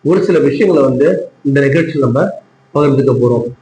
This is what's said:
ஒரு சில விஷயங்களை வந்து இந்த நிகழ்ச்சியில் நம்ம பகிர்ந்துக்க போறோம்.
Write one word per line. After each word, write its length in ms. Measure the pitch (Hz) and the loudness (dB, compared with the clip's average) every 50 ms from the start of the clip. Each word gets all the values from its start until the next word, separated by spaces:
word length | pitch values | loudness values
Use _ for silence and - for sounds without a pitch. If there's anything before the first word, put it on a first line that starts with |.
| - | 0
ஒரு 140 | 147 180 196 - | 0 0 0 0
சில 140 | - 175 156 | 0 0 2
விஷயங்களை 440 | 139 139 135 - 220 185 170 147 | 0 0 0 0 0 2 2 2
வந்து 260 | 135 131 127 123 139 170 190 - - - _ _ - | 2 0 2 2 0 0 0 -2 -6 -10 _ _ -4
இந்த 140 | 143 135 139 | -2 0 0
நிகழ்ச்சியில் 440 | 139 139 139 170 156 135 - 147 135 | 0 2 0 0 -2 -2 -2 -2 -2
நம்ம 160 | 120 120 139 180 196 - - _ _ _ _ _ _ - | 0 0 0 -2 -2 -6 -12 _ _ _ _ _ _ -2
பகிர்ந்துக்க 380 | 143 147 143 135 131 127 131 | 0 0 2 2 2 2 0
போறோம். 340 | 120 117 120 120 120 113 117 123 - _ | 0 2 0 0 0 0 -4 -6 -10 _